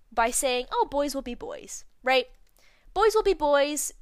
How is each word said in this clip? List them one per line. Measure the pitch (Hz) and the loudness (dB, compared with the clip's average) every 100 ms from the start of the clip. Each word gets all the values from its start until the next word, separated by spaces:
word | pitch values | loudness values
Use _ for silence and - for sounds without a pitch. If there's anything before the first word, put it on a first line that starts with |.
| - | -6
by | 226 233 | -2 0
saying, | - 262 247 254 | 0 0 -2 -2
"Oh, | 480 320 | -2 -2
boys | 285 285 | -2 -2
will | 269 | -4
be | 262 | -8
boys," | 233 - - - - - _ | -10 -12 -14 -14 -16 -18 _
right? | 254 262 254 - - _ - _ - | 2 2 0 -8 -20 _ -20 _ -6
"Boys | 370 427 | 2 4
will | 427 | 4
be | 415 | 2
boys | 311 294 285 285 294 - - | 2 4 4 2 -2 -6 -10